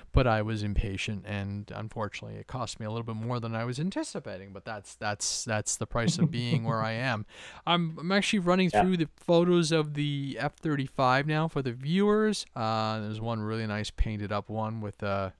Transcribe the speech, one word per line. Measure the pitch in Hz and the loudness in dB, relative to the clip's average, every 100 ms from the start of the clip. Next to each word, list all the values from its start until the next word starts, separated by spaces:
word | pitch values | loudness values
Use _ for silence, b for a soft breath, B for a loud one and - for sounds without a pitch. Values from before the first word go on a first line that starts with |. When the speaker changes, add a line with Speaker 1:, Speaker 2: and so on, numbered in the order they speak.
| B | B
Speaker 1:
but | 139 123 | 4 4
I | 110 | 4
was | 107 110 | 0 -2
impatient, | 104 98 107 95 - 104 98 | 0 0 0 -4 -4 -6 -6
and | 101 98 101 101 | -6 -4 -6 -8
unfortunately | 104 110 117 104 - 107 107 | -10 -10 -6 -6 -6 -12 -14
it | - | -10
cost | 127 113 - | -8 -8 -8
me | 107 | -6
a | |
little | 113 | -6
bit | 117 110 | -6 -6
more | 113 123 | -4 -4
than | 113 113 | -2 -4
I | |
was | 120 127 | -4 -2
anticipating, | 180 302 311 - 110 95 98 | -4 -4 -6 -8 -10 -12 -12
but | 98 | -12
that's, | 117 107 - | -10 -12 -12
that's, | - 107 104 - - | -6 -4 -2 -2 -4
that's | - 107 - - | -2 -2 -2 -4
the | 110 | -2
price | 120 117 - | 0 0 2
of | 160 | 2
being | 117 120 117 | 2 0 0
where | 113 113 | 0 0
I | 110 | 0
am. | 113 131 107 107 B B B - | 0 -2 -2 -6 B B B 0
I'm, | 175 165 160 | 0 0 -4
I'm | 170 | 0
actually | 196 196 214 | 2 2 2
running | 175 185 180 | 4 4 6
Speaker 2:
Yeah. | - | 6
Speaker 1:
through | 185 180 | 4 4
the | 151 - | 0 -2
photos | - 170 175 175 156 | 4 6 8 6 6
of | 160 151 | 2 0
the | 147 147 143 139 110 | 0 -2 -2 -4 -4
F | 143 | -6
thirty-five | - 160 143 131 - 127 131 151 | -4 -2 0 -2 2 4 4 2
now | 156 160 | 0 0
for | 147 | 0
the | 131 | -2
viewers. | 120 135 185 208 208 214 202 - | -4 0 4 4 4 2 0 -6
Uh, | - 113 110 110 110 | -2 0 2 0 -2
there's | 104 107 | -4 -4
one | 113 113 | -2 -2
really | 107 110 110 | -2 -2 -2
nice | 104 107 | -2 -4
painted | - 113 107 101 | 0 0 0 -2
up | 104 104 | -4 -4
one | 110 110 113 | -4 -4 -4
with | 104 - | -8 -6
a | 101 98 95 - | -2 -2 -2 -6